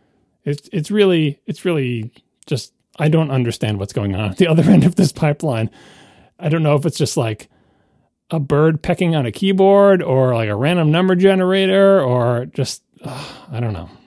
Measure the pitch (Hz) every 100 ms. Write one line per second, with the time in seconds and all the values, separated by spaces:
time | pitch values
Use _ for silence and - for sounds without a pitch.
0 | _ _ _ _ - 147 - 190 160 208
1 | 196 170 151 143 - 160 185 160 127 120
2 | 110 _ _ _ - 139 - _ _ -
3 | 156 160 156 131 120 - 110 101 98 -
4 | 101 95 104 - 175 160 160 185 170 175
5 | 160 - 156 143 160 117 113 - - -
6 | _ _ _ - 165 165 156 147 143 -
7 | 147 - 117 107 - _ _ _ _ _
8 | _ _ - 160 139 147 160 156 - 165
9 | 175 156 120 - 196 190 196 196 202 190
10 | 156 131 127 117 110 104 139 180 151 165
11 | 185 180 190 190 185 190 190 190 196 196
12 | 131 123 120 120 127 - 131 - _ _
13 | - 139 - - - 117 117 92 82 -